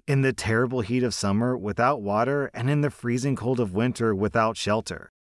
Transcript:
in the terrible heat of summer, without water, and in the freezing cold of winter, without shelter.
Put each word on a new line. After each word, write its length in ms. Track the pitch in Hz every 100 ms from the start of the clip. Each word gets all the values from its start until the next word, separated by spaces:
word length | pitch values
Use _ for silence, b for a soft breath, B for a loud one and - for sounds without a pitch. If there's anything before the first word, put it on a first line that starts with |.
| -
in 160 | 139
the 100 | 135
terrible 480 | 120 104 113 123 127
heat 200 | 101 123
of 100 | 123
summer, 460 | - 101 101 120 127
without 420 | 101 98 123 143
water, 520 | 101 104 120 143 139
and 160 | - 123
in 120 | 147
the 80 | 143
freezing 440 | - 120 120 139
cold 240 | 127 113 127
of 160 | 107
winter, 400 | 92 123 - 117
without 420 | 98 104 117 110 110
shelter. 540 | - 107 - 87 - _